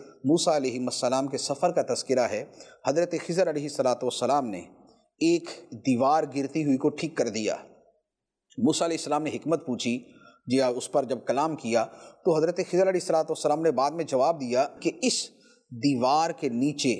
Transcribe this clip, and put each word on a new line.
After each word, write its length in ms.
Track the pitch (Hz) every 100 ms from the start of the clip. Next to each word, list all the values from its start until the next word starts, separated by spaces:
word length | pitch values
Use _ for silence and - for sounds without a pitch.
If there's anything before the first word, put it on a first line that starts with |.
| - -
موسیٰ 300 | 127 165 180
علیہ 260 | 151 127 123
السلام 460 | 139 - 127 131 139
کے 120 | 135
سفر 320 | - 139 180
کا 240 | 170 131
تذکرہ 260 | 117 - 127
ہے۔ 240 | 117 104 143 - - - -
حضرت 280 | 147 175 165 -
خضر 220 | 175 170
علیہ 120 | 151
الصلوۃ 400 | 147 - 127 120
والسلام 440 | 127 - 123 143 123
نے 140 | 95 - - - _ _ _
ایک 280 | 160 170 - - -
دیوار 520 | 117 131 120 131 156 147 135
گرتی 280 | 135 160
ہوئی 120 | 147 131
کو 120 | 151
ٹھیک 280 | 151 160 -
کر 120 | 117
دیا۔ 280 | 107 104 - - - _ _ _ _ _ _ _ -
موسیٰ 280 | 135 156 170
علیہ 100 | 160
السلام 220 | 147 147
نے 80 | 156
حکمت 360 | 113 143 160 -
پوچھی، 380 | 117 123 123 - - - _ -
جی 140 | 131
ہاں، 100 | 127
اس 220 | 123 -
پر 120 | 147
جب 140 | 123 123 -
کلام 300 | 127 156 147
کیا 280 | 117 113 113 - - -
تو 120 | 185 160
حضرت 200 | 165 175
خضر 260 | 180 180
علیہ 180 | 190 180
الصلوۃ 220 | - 165
والسلام 400 | 160 156 147 147
نے 80 | 160
بعد 200 | 127 143
میں 140 | 165
جواب 360 | 147 135 143 160
دیا 280 | 123 127 139 -
کہ 100 | 160 -
اس 280 | 254 - - - _ _ _
دیوار 600 | 120 139 131 127 151 165
کے 180 | - 143
نیچے 460 | 117 143 147 135 101